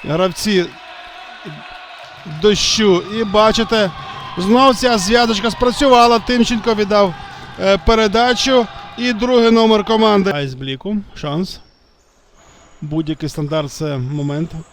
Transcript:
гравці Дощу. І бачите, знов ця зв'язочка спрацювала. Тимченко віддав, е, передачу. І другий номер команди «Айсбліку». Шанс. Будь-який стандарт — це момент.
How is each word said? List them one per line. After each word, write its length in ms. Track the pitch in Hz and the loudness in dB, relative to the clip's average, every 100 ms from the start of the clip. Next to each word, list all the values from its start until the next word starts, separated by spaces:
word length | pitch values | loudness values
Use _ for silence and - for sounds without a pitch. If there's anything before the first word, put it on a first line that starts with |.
гравці 600 | - 156 185 170 208 196 170 - - - - - - - 208 151 - - - - - - - 156 | -4 -2 -2 -2 0 0 0 -8 -20 -20 -20 -20 -20 -18 -18 -18 -18 -20 -20 -20 -20 -20 -14 0
Дощу. 640 | 208 202 - - 214 175 180 220 | 0 2 0 2 4 2 0 -6
І 40 | |
бачите, 680 | 220 208 220 220 226 220 196 - - - - - | 0 2 4 2 0 0 0 -4 -14 -14 -12 -6
знов 380 | 185 240 269 247 | 2 4 4 4
ця 220 | 254 226 | 0 0
зв'язочка 540 | 180 233 240 214 226 | 2 2 2 0 -2
спрацювала. 680 | - 247 - 285 240 240 233 | -2 -2 2 4 6 6 4
Тимченко 560 | - 247 226 240 226 214 | 0 0 2 0 -2 -2
віддав, 380 | 208 208 202 160 - - - - | 2 2 2 0 -14 -16 -18 -4
е, 160 | 190 196 | 0 2
передачу. 920 | - 226 220 208 247 247 262 262 220 - - - | 2 2 2 2 2 0 2 2 0 -6 -18 -6
І 160 | 240 | -4
другий 380 | 220 247 247 233 | -2 2 4 4
номер 340 | 226 226 214 208 | 4 4 2 2
команди 460 | 220 220 208 190 | 2 4 4 2
«Айсбліку». 680 | 156 143 131 135 135 196 208 196 - | -2 -4 -8 -10 -8 -6 -6 -6 -12
Шанс. 440 | 151 147 185 - _ _ _ _ _ _ _ _ _ _ _ _ | -8 -6 -6 -10 _ _ _ _ _ _ _ _ _ _ _ _
Будь-який 480 | 151 156 156 156 147 | -6 -4 -4 -6 -6
стандарт — 420 | - 147 156 147 | -6 -4 -4 -4
це 260 | - 156 139 | -6 -6 -6
момент. 540 | 127 147 143 143 165 160 160 | -6 -6 -6 -4 -6 -10 -16